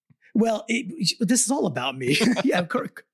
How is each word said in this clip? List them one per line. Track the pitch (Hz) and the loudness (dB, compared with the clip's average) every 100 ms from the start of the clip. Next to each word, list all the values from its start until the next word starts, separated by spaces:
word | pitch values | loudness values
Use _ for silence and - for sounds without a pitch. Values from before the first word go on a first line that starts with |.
| _ _ _ | _ _ _
Well, | 214 226 214 - | 0 2 0 -2
it, | 233 185 - 175 - | -4 -4 -4 -2 0
this | 208 254 | 2 2
is | - | 2
all | 285 185 | 0 -2
about | 123 131 131 | -2 -4 -4
me. | 123 151 233 | 0 2 2
<laughs> | 226 | 2
Yeah, | 262 190 170 | 2 0 0
cor-, | - - - - | -4 -6 -14 -10